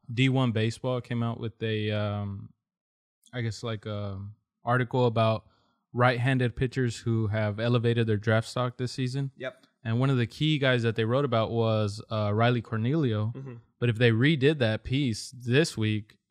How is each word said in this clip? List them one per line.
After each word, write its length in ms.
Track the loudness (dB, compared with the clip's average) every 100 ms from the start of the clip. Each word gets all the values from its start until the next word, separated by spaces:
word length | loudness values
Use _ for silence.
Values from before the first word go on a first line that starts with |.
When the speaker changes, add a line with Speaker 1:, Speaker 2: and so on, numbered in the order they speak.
| -8
Speaker 1:
D 160 | 0 2
one 220 | 2 2
Baseball 480 | 0 -2 -2 -4 -4
came 220 | -4 -4
out 160 | -4 -4
with 220 | -8 -6
a, 280 | -4 -2 -2
um, 580 | -2 -2 -4 -6 -8 -12 _ _ _ _ _ _ _ _
I 100 | -6
guess, 200 | -6 -6
like, 220 | -8 -8 -6
a 340 | -6 -6 -8 -12 -16 _ _ 0
article 400 | 0 2 2 2
about 380 | 4 2 2 -4 _ _ _ _
right-handed 640 | 2 2 4 2 2 0 -2
pitchers 420 | -4 0 -2 -2
who 300 | -2 0 0
have 320 | 0 -2 -2
elevated 460 | 0 2 2 2 2
their 100 | 0
draft 300 | 2 2 0
stock 300 | -4 -4 -4
this 140 | -6
season. 400 | -4 -4 -2 -6 -6
Speaker 2:
Yep. 280 | -12 -12 _ _
Speaker 1:
And 160 | -4 0
one 100 | 2
of 60 | 2
the 100 | 0
key 320 | 0 0 2
guys 240 | 2 2
that 120 | 2 0
they 100 | 0
wrote 200 | 0 2
about 240 | 0 0
was, 520 | 2 2 2 0 -4 -6
uh, 200 | -2 0
Riley 280 | 2 2 2
Cornelio. 720 | -2 -4 -2 0 0 0 -2 -6
Speaker 2:
Mm-hmm. 180 | -12 -16 -18 -4
Speaker 1:
But 100 | -2
if 80 | 4
they 140 | 4
redid 480 | 4 4 4 2 2
that 240 | 0 -2
piece 500 | -2 -2 -2 -4 -8 -10
this 400 | 0 2 2 0
week, 420 | -2 -2 -6 _ _